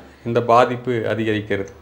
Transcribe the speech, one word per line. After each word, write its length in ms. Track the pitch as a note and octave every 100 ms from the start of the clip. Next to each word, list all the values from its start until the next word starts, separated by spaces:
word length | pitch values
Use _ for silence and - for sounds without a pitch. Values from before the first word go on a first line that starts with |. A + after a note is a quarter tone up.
| - _
இந்த 160 | A#2 A#2
பாதிப்பு 500 | A2+ A#2 B2+ B2 B2+ A#2+ G#2+
அதிகரிக்கிறது. 640 | G#2+ A2 G#2+ G#2 G2 G2 -